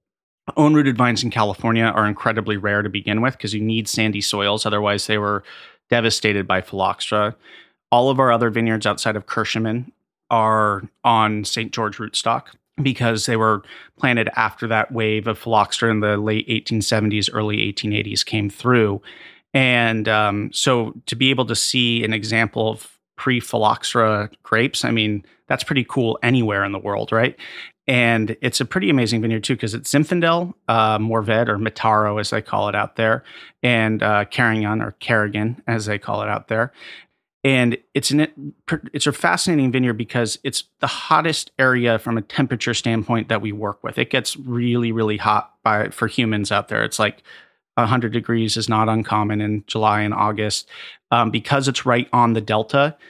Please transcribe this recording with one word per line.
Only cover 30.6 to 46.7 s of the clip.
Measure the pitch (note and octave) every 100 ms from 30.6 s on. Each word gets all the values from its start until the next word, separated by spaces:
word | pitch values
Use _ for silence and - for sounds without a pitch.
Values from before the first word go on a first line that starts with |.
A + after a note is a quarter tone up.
| -
uh, | A2+ A2 G#2+
Mourvèdre, | A2 A2+ G#2+ A2 A#2
or | G2+
Mataro, | A2 - A2+ G#2+ G#2+ G#2
as | G#2
they | A2
call | - G#2 G2+
it | G#2
out | G#2+ -
there, | A2+ A#2+ - - - _
and, | B2 A#2 A2 G#2+
uh, | G#2+ G#2 G#2
Carignan, | - A#2+ A2 G#2 A2
or | A2 -
Carrigan, | - A2+ G#2+ G#2 A2 B2 -
as | A#2 G#2
they | G#2
call | - G#2
it | G#2
out | G#2+ -
there. | A2 B2 - - - - _ _ _
And | C3+ C3 A#2+ A#2+ _ C#3+
it's | -
an, | D3 D#3 - D3 - - E3 -
it's | D3 D3
a |
fascinating | C3+ E3+ F3 - D#3 C3
vineyard | B2 B2+
because | A2 A2+ B2+ A2+ -
it's | C#3 - - -
the | D3
hottest | - - D#3+ D#3+ D3+ - -
area | C3 B2 A#2+ A2+
from | - A#2
a |
temperature | G2+ - B2+ B2 - A2+
standpoint | B2 A2+ G#2+ A#2 -
that | G#2+
we | G#2+
work | G#2 G#2 G2+
with. | A2 G#2+
It | B2
gets | C3+ A2+ -
really, | C3 A#2+ A#2+ A#2+ A#2
really | A2+ A2 G#2
hot | A2 G#2+ - _
by, | A2 G#2+ G#2+
for | - A#2
humans | - A2+ G#2+ G2
out | G#2
there. | -